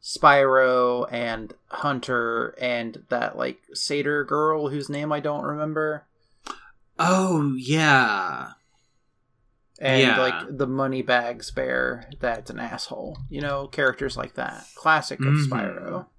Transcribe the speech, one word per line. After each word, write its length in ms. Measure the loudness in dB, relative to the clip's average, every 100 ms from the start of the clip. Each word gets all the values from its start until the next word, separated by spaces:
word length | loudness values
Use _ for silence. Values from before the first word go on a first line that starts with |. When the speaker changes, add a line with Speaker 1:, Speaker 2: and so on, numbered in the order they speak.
Speaker 1:
Spyro 1080 | -10 2 6 8 6 6 6 4 2 0 -4
and 440 | -4 -4 -6 -8 -18 _
Hunter 840 | -6 -4 -4 -2 -2 0 -2 -4 -4
and 440 | -4 -2 -4 -10 -6
that, 300 | -2 -2 -4
like, 220 | -6 -6 _
satyr 500 | -8 -4 -2 0 -2
girl 440 | 0 0 2 2 0
whose 220 | -4 -6
name 220 | -6 -4
I 80 | -2
don't 240 | -2 -4
remember. 600 | -4 -4 -4 -2 -4 -4 _ _ _ _ -16 -16 -18 _ _ _
Speaker 2:
Oh, 560 | 2 4 4 2 2 -2
yeah. 960 | 0 2 6 6 6 2 -2 -6 -10 -16 _ _ _ _ _ _ _ _ _ _ _ _
Speaker 1:
And, 220 | 2 6
Speaker 2:
Yeah. 180 | 6 6
Speaker 1:
like, 380 | 2 0 -6 -4
the 80 | -2
Moneybags 840 | 0 -2 -2 2 2 2 -6 -8
Bear 600 | -6 -2 0 -2 -4 -10 -6
that's 300 | -4 -4 -8
an 100 | -10
asshole. 560 | -10 -10 -10 -10 -10 -12 -10
You 100 | -8
know, 260 | -6 -6 -6
characters 480 | 0 0 2 -6
like 200 | -6 -10
that. 320 | -6 -8 -8 -16
Classic 440 | -4 2 2 2 -2
of 60 | 2
Speaker 2:
Mm-hmm. 260 | 4 2
Speaker 1:
Spyro. 540 | -2 -4 -6 -8 -8 -10